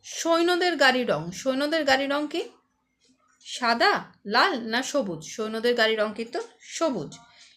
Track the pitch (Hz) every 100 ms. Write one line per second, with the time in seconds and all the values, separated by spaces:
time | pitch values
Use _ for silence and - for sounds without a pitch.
0 | - - 330 330 339 349 359 320 277 254
1 | 226 151 165 196 269 262 294 320 277 262
2 | 277 285 294 330 480 _ _ _ _ _
3 | _ _ _ _ - - 240 233 381 339
4 | - _ 202 226 359 285 226 233 262 294
5 | 202 160 - - 220 220 233 240 220 220
6 | 214 214 226 - 466 _ - - 330 226
7 | 143 - - _ -